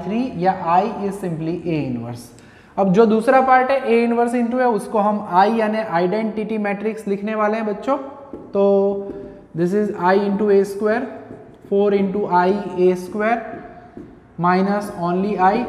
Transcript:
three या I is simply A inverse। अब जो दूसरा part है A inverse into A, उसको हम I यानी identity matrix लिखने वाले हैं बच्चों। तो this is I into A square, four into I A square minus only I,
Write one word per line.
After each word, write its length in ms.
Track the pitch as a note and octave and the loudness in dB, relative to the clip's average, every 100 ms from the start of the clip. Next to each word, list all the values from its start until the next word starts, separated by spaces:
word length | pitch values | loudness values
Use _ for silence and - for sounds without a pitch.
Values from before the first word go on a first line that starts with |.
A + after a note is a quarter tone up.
three 160 | F3 A3+ C4 E3+ | -2 -4 -4 -2
या 160 | F#3 F#3 E3 | 0 0 2
I 100 | E3+ A3 G#3 | 2 2 -2
is 100 | G3+ F#3 | -6 -6
simply 320 | F#3 D#3 D#3+ F3 | -6 -4 -4 -4
A 200 | F3 D#3 | -2 -2
inverse। 440 | C3+ A#2+ A#2 A#2+ - - - - - - | -2 -4 -6 -12 -14 -20 -20 -20 -8 0
अब 160 | G3 | 2
जो 140 | F#3 A3+ | 4 4
दूसरा 340 | A3 A3+ C4 | 4 4 4
part 280 | B3+ B3+ B3+ | 6 4 4
है 100 | C#4 | 0
A 260 | A3+ A#3 A#3 | 2 2 2
inverse 280 | A#3 A#3+ B3 | 2 0 0
into 240 | A3+ B3+ | 0 0
A, 60 | B3 | 2
उसको 240 | G3+ - G#3+ | 0 -2 0
हम 300 | G#3 G3+ - F3 | 0 0 0 4
I 120 | G#3 A3+ | 4 2
यानी 200 | G#3+ G#3+ | 0 -2
identity 800 | A3 E3 F3+ G#3+ A3 G#3+ G#3+ A3 | -2 0 0 0 -2 -4 -4 -4
matrix 500 | G3+ G3+ G#3+ G#3+ G3 | -2 -4 -4 -6 -4
लिखने 260 | G3 G#3 | -4 -4
वाले 220 | G#3+ G#3 A3 | 0 0 0
हैं 100 | G#3+ | -2
बच्चों। 300 | G3 C4+ C#4+ - - - - - | -4 -2 -4 -4 -16 -16 -18 -6
तो 760 | G3+ G3+ G3 G3 G3+ G3 - - - - D#3+ | 2 4 4 2 -2 -8 -12 -14 -18 -10 -4
this 160 | F3 | 0
is 200 | G#3 G#3 - | 0 -2 0
I 160 | F3 | 2
into 360 | G3 G3+ G3+ G#3+ | 2 2 0 4
A 140 | G3 | 4
square, 400 | G3 G3+ G#3+ A#3 B3 - - - - - - | 2 -2 -2 -2 -4 -12 -16 -18 -20 -20 -4
four 240 | G3+ G#3 | 0 2
into 320 | G3+ G3 G3 G3+ | 2 0 -2 0
I 220 | F3+ F#3 G#3 G3+ F3+ | 2 2 0 -4 2
A 160 | F3+ | 2
square 440 | F3+ - G#3+ G#3+ A#3+ - - - - - - - - - - | 2 -4 -4 -2 -2 -4 -14 -16 -20 -20 -20 -20 -20 -16 -2
minus 520 | F3 F3+ G3 G#3 G3+ - | 0 2 2 -2 -4 -6
only 380 | F3 F3+ G3+ F#3 | -4 -2 -2 2
I, 240 | F#3 A3+ | 2 2